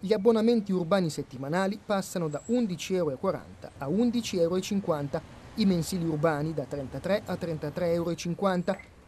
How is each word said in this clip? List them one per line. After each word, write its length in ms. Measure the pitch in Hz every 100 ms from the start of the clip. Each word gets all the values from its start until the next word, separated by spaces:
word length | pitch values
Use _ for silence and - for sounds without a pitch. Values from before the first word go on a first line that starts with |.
gli 100 | 185
abbonamenti 600 | 214 214 220 220 240 202
urbani 360 | 185 165 196 175
settimanali 680 | 147 139 127 135 170 190 208
passano 440 | - 196 190 190 160
da 140 | 147 -
undici 460 | 247 226 175 -
euro 180 | 185 156
e 40 | 131
quaranta 560 | 190 147 82 92 - -
a 100 | 139
undici 500 | 190 240 240 226 185
euro 200 | 165 185
e 40 |
cinquanta, 600 | 190 202 196 156 143 165 - - - -
i 100 | 208
mensili 400 | 175 156 185 165
urbani 480 | 151 160 147 156
da 120 | 151 131
trentatré 580 | 143 131 135 175 202 -
a 120 | 180
trentatré 560 | 170 156 151 165 175
euro 180 | 170 170
e 40 | 165
cinquanta, 640 | 175 170 196 180 175 185 - -